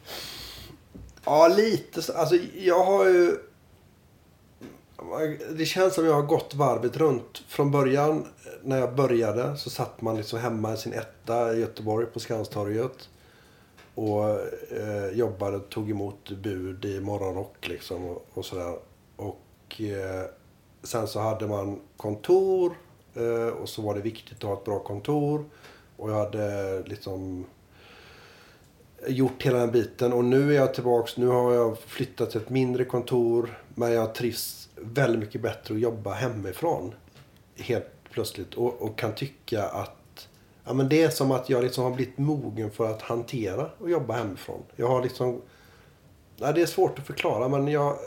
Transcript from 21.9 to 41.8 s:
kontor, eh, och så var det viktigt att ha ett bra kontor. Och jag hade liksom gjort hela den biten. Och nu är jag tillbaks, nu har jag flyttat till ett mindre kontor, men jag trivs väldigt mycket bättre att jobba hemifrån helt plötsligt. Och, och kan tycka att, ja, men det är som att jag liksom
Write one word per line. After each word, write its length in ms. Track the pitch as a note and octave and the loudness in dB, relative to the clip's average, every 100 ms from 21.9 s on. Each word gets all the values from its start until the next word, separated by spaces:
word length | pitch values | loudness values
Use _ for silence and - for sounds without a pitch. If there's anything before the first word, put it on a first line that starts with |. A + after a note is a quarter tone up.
| - | -10
kontor, 760 | A2 G#2 - F#3 F#3+ F#3 F3 E3+ - - _ - | -6 -4 4 4 4 2 0 -2 -12 -20 _ -4
eh, 320 | A#2 A#2 A#2 | -2 0 -2
och 220 | - G#2 | -4 -8
så 120 | - | -6
var 140 | G#2+ G2+ | -4 -2
det 60 | |
viktigt 360 | G#2+ A2 - - | -4 -8 -12 -10
att 60 | |
ha 100 | G#2+ | -6
ett 120 | G2 - | -4 -2
bra 140 | G2 | -4
kontor. 680 | - G2+ G#2 D3 D3 D3+ D3 - - - - - | -4 -8 -2 0 0 -2 -4 -14 -20 -20 -20 -10
Och 140 | G#2+ | -4
jag 40 | G#2+ | -2
hade 680 | G#2 G#2+ G#2 G2+ G2 F#2+ F2 | -2 -2 -4 -4 -4 -4 -6
liksom 600 | G2 G2 F#2+ F#2+ F2+ F#2 - _ - - - - - - - - - - _ - - - | -10 -8 -8 -8 -8 -10 -16 _ -20 -20 -20 -20 -20 -20 -20 -20 -20 -20 _ -20 -10 -4
gjort 360 | C3 C3 - | 2 2 2
hela 140 | C#3 B2 | 2 4
den 120 | A#2+ | 4
biten. 420 | A#2 G#2 - B2 | 4 2 0 2
Och 120 | B2 B2 | 4 6
nu 260 | C3 C#3+ D3 | 6 6 6
är 20 | |
jag 140 | C3 | 4
tillbaks, 440 | - B2 A#2+ A2+ - | 2 2 2 2 2
nu 100 | B2 | 4
har 260 | B2 B2 | 4 4
jag 260 | A#2+ A2+ A2+ | 4 4 0
flyttat 520 | - - A#2 - A2+ | -8 -6 -6 -2 -4
till 100 | A2 | -4
ett 80 | A2 | -2
mindre 360 | C3 B2+ B2 B2 | 2 2 2 0
kontor, 720 | B2 A#2+ B2 A#2 A#2 A#2 - - - | -2 0 2 4 2 0 -6 -14 -2
men 160 | A#2 | 2
jag 240 | A#2 A2 - | 2 0 -2
trivs 540 | A#2+ A2 - - - - | -4 -2 -8 -10 -18 -16
väldigt 440 | G#2 A#2+ B2+ A#2 | -6 0 2 2
mycket 220 | G#2+ - | -2 -4
bättre 320 | A2+ G#2+ - | -4 -6 -6
att 60 | G#2+ | -2
jobba 340 | A#2+ A2 G#2 | 0 -2 -6
hemifrån 800 | G2 B2+ A2 F#2+ - E3+ D3+ F#2 - - - - - _ - | -4 -4 -4 -8 -4 -2 -2 -4 -12 -20 -20 -20 -20 _ -12
helt 300 | - A2 - - - | -4 -4 -4 -14 -10
plötsligt. 420 | - G#2 G2+ F2+ | -6 -6 -8 -10
Och, 280 | - A#2+ - | -4 -2 -2
och 160 | G#2+ - | -6 -4
kan 180 | A2 G#2+ | -4 -4
tycka 480 | C#3 - - G#2+ | -8 -10 -6 -2
att, 640 | F2+ E2 G2 - - - - _ _ _ | -2 -4 -8 -12 -20 -20 -20 _ _ _
ja, 100 | - | -4
men 160 | C3 C3+ | 0 4
det 140 | D3+ | 4
är 60 | D#3+ | 4
som 220 | D3 C#3 | 4 2
att 180 | B2+ - | 2 2
jag 140 | B2+ | 0
liksom 200 | B2 C3 | 0 0